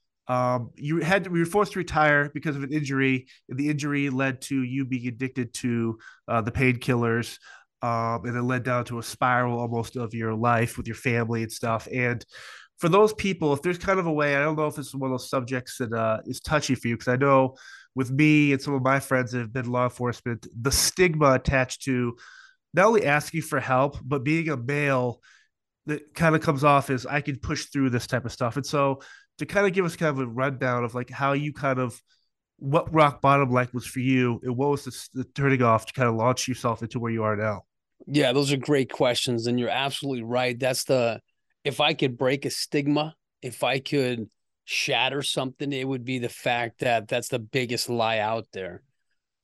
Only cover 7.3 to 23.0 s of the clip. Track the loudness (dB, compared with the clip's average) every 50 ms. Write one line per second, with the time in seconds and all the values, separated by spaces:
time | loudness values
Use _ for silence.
7.3 | -8 -16 -20 -20 -20 -20 _ _ _ _ -4 -4 -2 -2 -2 -2 -4 -4 -4 -4
8.3 | -4 -2 -2 0 -2 -2 -2 0 -2 -2 -2 -4 -6 -8 -8 -10 -4 -2 2 2
9.3 | 4 4 2 2 0 -2 -2 -2 -2 -2 -4 -4 -4 -6 -6 -6 -4 -4 -2 -2
10.3 | -2 0 2 4 4 4 2 0 -2 -6 -8 -8 -6 -4 -2 0 0 0 0 0
11.3 | -2 -4 -4 -6 -6 -4 -2 -2 -2 -2 -4 -4 -2 -2 0 0 -2 -4 -8 -12
12.3 | -20 -20 -18 -18 -18 -20 -20 -20 _ -2 0 4 6 6 6 6 4 0 -2 -4
13.3 | -2 0 0 0 0 0 0 -2 -2 -2 0 0 0 2 0 0 0 2 2 2
14.3 | 2 2 2 0 0 0 -2 -2 -4 -6 -10 -10 -8 -6 -4 -2 -4 -4 -4 -4
15.3 | -4 -2 -2 -2 -4 -6 -6 -8 -8 -6 -6 -4 -2 0 0 0 0 -2 -4 -8
16.3 | -10 -8 -4 -2 0 0 2 0 -2 -2 -2 -2 -4 -2 0 0 0 2 4 6
17.3 | 6 6 4 4 0 -6 -18 -20 -20 -20 -20 _ -6 -4 -4 -2 2 4 6 6
18.3 | 6 6 6 4 4 2 0 -2 -2 0 2 2 2 2 2 0 0 0 0 0
19.3 | -4 -6 -6 -6 -6 -6 -4 -2 0 0 0 -2 -2 -4 -4 -4 -4 -4 -4 -6
20.3 | -6 -6 -8 -12 -8 -4 -2 0 2 2 2 2 4 4 4 4 4 6 6 6
21.3 | 6 6 4 2 2 2 2 0 -4 -6 -4 -2 0 0 0 -2 -4 -6 -12 -20
22.3 | -20 -20 -20 -20 _ _ _ _ 2 4 6 6 6 4